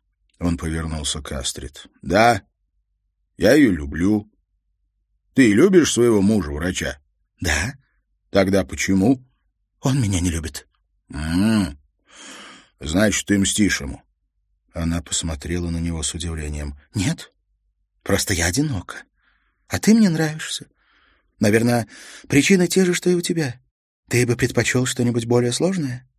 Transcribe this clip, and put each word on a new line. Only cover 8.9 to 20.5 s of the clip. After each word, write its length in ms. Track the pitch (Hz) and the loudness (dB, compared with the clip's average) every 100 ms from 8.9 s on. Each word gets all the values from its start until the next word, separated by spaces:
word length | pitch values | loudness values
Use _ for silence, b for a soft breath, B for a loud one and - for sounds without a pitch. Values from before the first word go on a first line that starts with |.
| 95 101 131 _ _ _ _ _ _ | 2 2 0 _ _ _ _ _ _
«Он 200 | 135 139 | -2 0
меня 200 | 101 90 | 0 0
не 80 | 87 | -2
любит». 380 | 82 80 - - _ _ _ _ | -4 -8 -14 -20 _ _ _ _
«М-м. 680 | 76 78 87 110 110 85 69 _ _ B B B B B B B B | -8 -4 0 2 0 -2 -6 _ _ B B B B B B B B
Значит, 460 | 69 90 107 - | -4 0 0 -2
ты 120 | - 101 | 0 0
мстишь 440 | 95 - 98 - | 0 0 0 -2
ему?» 200 | 69 62 _ _ _ _ _ _ _ | -8 -14 _ _ _ _ _ _ _
Она 280 | 87 82 85 | -6 -4 -4
посмотрела 680 | - - 82 73 80 87 87 | -6 -8 -6 -8 -8 -6 -4
на 80 | 82 | -4
него 240 | 85 82 | -4 -6
с 120 | 80 | -8
удивлением. 640 | 82 85 80 76 73 73 71 b | -8 -8 -8 -8 -8 -10 -12 b
«Нет, 400 | 107 101 165 - _ _ _ _ _ _ _ | -4 -4 -4 -10 _ _ _ _ _ _ _
просто 300 | - 98 - | -4 -4 -2
я 120 | 85 | -4
одинока. 580 | 87 110 151 104 - - - _ _ _ _ _ - | -2 -2 -4 -6 -10 -18 -20 _ _ _ _ _ -10
А 120 | 95 | -2
ты 140 | - | 2
мне 160 | 226 202 | 4 4
нравишься. 580 | 156 156 156 - | 2 -2 -4 -10